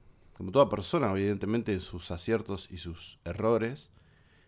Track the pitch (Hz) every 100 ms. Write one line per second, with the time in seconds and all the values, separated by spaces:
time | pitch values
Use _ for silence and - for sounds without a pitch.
0 | - - - - 92 113 143 - 95 170
1 | 117 95 101 101 101 117 110 95 - 87
2 | - 87 - 110 - 98 - 87 87 82
3 | - - 82 87 110 117 113 143 - -
4 | - - _ -